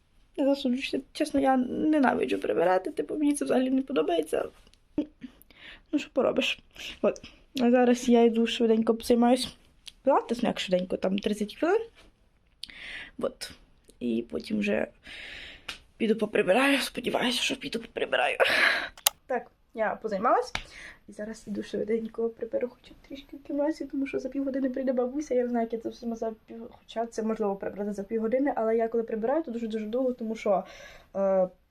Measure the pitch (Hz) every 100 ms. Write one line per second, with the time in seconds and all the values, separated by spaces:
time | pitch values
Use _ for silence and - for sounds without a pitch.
0 | _ _ _ - 277 277 262 254 - -
1 | - - 302 277 269 262 247 - 311 311
2 | 247 - - 190 - - 170 185 185 -
3 | - 302 294 285 269 254 262 262 262 277
4 | 330 339 - - - - - _ _ -
5 | - _ 254 - _ - - - _ 294
6 | - - 220 - 240 - - - - -
7 | 214 - - - _ 269 240 247 247 240
8 | - 240 233 220 233 - 233 220 226 226
9 | - 240 240 254 202 - _ _ - -
10 | 254 311 453 233 202 - - 180 185 185
11 | 185 196 208 208 208 - 320 427 453 -
12 | - _ _ _ _ _ - - - -
13 | - - - - - - - _ - _
14 | 123 117 113 - - 214 202 - - -
15 | - - - - - - - - _ _
16 | 226 220 214 214 185 208 277 277 - -
17 | 247 - 254 240 - 139 - - - -
18 | - - 139 - - - - - - -
19 | - - _ 247 247 _ _ 233 208 202
20 | 214 190 233 370 494 - - - - -
21 | - 202 214 220 - 202 214 202 208 226
22 | 220 - 233 226 226 - 247 - - -
23 | - 277 - 277 - 285 294 311 285 277
24 | 269 - 262 285 277 269 262 262 262 254
25 | 247 277 302 247 247 240 226 226 226 226
26 | 233 226 226 220 - 226 226 - _ 220
27 | 233 - 220 220 208 196 - 196 208 202
28 | 196 226 220 254 277 - 220 226 226 233
29 | 226 220 233 302 320 233 226 220 214 240
30 | 254 247 220 220 214 185 - - - -
31 | - 190 196 190 185 - _